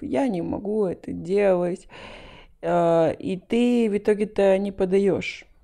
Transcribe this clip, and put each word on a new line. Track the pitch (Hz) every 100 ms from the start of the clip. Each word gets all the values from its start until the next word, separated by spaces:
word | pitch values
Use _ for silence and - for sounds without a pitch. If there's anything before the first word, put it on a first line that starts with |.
я | - 262 269
не | 180
могу | 165 190 202 214 190
это | - -
делать". | 175 165 196 202 180 175 185 - - - - - - - -
Э, | 165 175 170 165 160 -
и | - 185
ты | - 233 240 240 226
в | 202
итоге-то | 208 208 214 208 196 190
не | 202
подаёшь | 196 190 196 196 180 - - - _